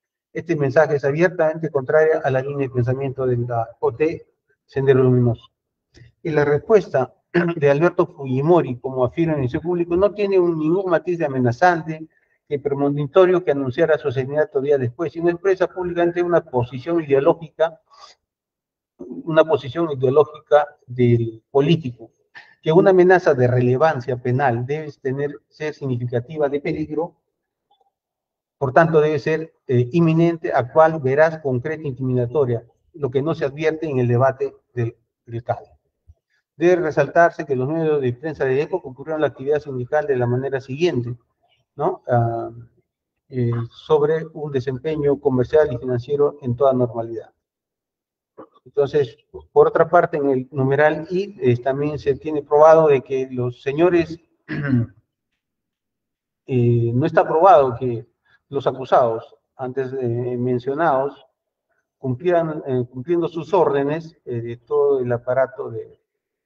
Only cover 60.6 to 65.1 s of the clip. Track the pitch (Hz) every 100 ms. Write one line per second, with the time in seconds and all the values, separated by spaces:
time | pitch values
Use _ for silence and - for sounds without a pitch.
60.6 | 139 143 165 131 143 - _ _ _ _
61.6 | _ _ _ _ 131 123 180 170 160 143
62.6 | 139 127 123 127 127 170 160 165 147 190
63.6 | 147 139 139 160 160 _ - 120 117 117
64.6 | - 147 143 139 123